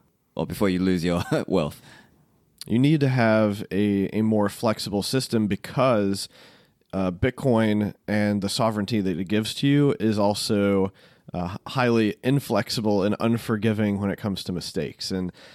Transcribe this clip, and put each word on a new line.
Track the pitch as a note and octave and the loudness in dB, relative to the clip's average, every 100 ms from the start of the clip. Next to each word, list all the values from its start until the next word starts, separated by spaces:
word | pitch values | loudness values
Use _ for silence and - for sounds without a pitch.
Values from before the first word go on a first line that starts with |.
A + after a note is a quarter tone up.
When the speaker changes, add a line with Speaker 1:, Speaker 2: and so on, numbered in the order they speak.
| _ _ _ - | _ _ _ -8
Speaker 1:
or | D#2 | -6
before | - G2+ | -2 0
you | F2+ | 2
lose | F#2 F#2 | 2 2
your | E2+ F2 - D#3 | 0 -2 0 -2
<laughs> | - | 0
wealth? | F#2 D2+ - - - _ _ _ _ _ _ - | 0 0 -6 -18 -20 _ _ _ _ _ _ -2
Speaker 2:
You | A#2 | 2
need | C#3 D#3 | 4 4
to | C3+ | 2
have | B2+ A2+ A2 G#2+ G2+ - | 4 4 4 4 0 -4
a, | F#2+ G#2 G2 G2 | 0 2 2 0
a | G#2 | 0
more | A2 G#2+ G2+ | 2 2 0
flexible | - A#2 G#2+ - G2 | 0 -2 -2 -4 -4
system | - C3 - A#2 G#2 | -2 -2 0 0 0
because, | G2+ - - C3 A2+ G2 G2 - - - - _ _ _ | -2 -4 0 2 2 0 -2 -8 -16 -20 -20 _ _ _
uh, | F#2+ F#2 | -4 -4
Bitcoin | F2 B2+ B2 C3+ A2+ A2 G#2+ G#2 - - | -2 -4 0 2 2 4 2 0 -4 -4
and | G#2 G#2 G#2 | 0 0 0
the | G2 | -2
sovereignty | - A2+ G#2+ G2 A2 | 0 0 0 -2 -2
that | F#2+ E2 | -2 -2
it | F#2 | -2
gives | G#2+ A2 - | -2 -2 -2
to | C#3 | 2
you | C#3+ C#3+ - | 4 2 2
is | A2 G#2+ | 0 2
also, | G2+ G2+ - G#2 G2+ G2 F#2+ - - _ - | 0 0 0 0 2 2 0 -4 -20 _ -10
uh, | F2+ F2+ G2+ - | -6 -6 -8 -6
highly | C3+ B2 A#2 G#2+ - | 0 2 4 2 0
inflexible | B2 C#3 - G#2 - - G#2+ G#2 | 0 0 0 -2 -2 -2 0 2
and | G2 G#2 | 0 0
unforgiving | A2+ A#2 - G#2+ A2+ G#2+ G#2 G2+ | 0 -2 -2 -2 0 0 0 0
when | G2+ | -2
it | - | -4
comes | G#2+ F#2+ - | -4 -6 -6
to | |
mistakes. | F2 - F#2 D2 - - | -6 -6 -6 -6 -8 -6
And, | F#2 F2+ - - | -4 -6 -10 -20